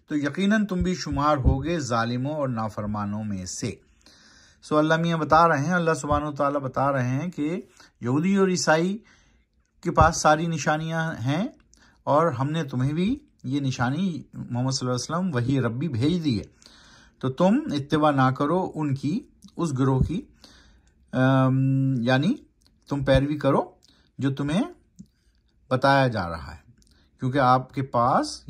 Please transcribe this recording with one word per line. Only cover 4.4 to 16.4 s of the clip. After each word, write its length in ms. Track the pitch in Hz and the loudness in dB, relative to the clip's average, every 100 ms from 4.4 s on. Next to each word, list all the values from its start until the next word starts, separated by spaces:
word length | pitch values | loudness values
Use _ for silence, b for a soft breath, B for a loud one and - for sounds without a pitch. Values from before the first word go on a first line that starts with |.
| b b | b b
सो 120 | - 151 | -2 0
अल्लाह 220 | 156 160 | 2 2
मियाँ 200 | 170 165 | 0 -2
बता 280 | 151 156 170 | 2 4 6
रहे 140 | 147 | 4
हैं, 140 | 143 | 0
अल्लाह 200 | 180 165 156 | 0 0 -2
सुब्हानहू 340 | 147 147 151 | -2 -2 -2
व 40 | |
तआला 260 | 147 143 143 | -2 -2 -2
बता 300 | 135 135 135 | -4 -2 0
रहे 180 | 139 123 | 0 -2
हैं 220 | 131 170 | -4 -4
कि 380 | 160 147 185 - b b _ | -6 -6 -6 -10 b b _
यहूदी 360 | 120 135 180 196 | -2 0 2 2
और 140 | 190 | 2
ईसाई 480 | 180 - 156 180 208 b b b b b _ _ _ | 2 2 2 2 -4 b b b b b _ _ _
के 80 | 175 | -2
पास 300 | 156 160 165 | 4 4 4
सारी 260 | 156 156 170 | 2 2 0
निशानियां 680 | 160 156 156 160 165 160 - | -2 -2 -2 -4 -4 -4 -4
हैं 340 | 117 151 247 - _ b b b - | -2 -2 -4 -8 _ b b b 0
और 280 | 143 165 | 2 2
हमने 300 | 131 139 160 | 0 -2 -2
तुम्हें 300 | 143 127 135 | -4 -2 -2
भी 260 | 156 190 285 - _ 127 | 0 -2 -2 -8 _ -6
ये 140 | 139 | -2
निशानी 640 | 135 131 123 147 196 151 - - | -2 -2 -2 0 -2 -4 -10 -14
मोहम्मद 360 | - 120 131 | -6 -4 -2
सल्लल्लाहु 220 | 127 127 | -2 -2
अलैहि 100 | 123 | -4
वसल्लम 280 | - 160 190 | -4 -4 -2
वही 280 | 127 120 139 | -2 0 0
रब्बी 280 | 117 117 160 | 0 -2 -4
भेज 320 | 117 139 180 | 0 0 0
दी 140 | 156 | 0
है, 100 | 107 | -2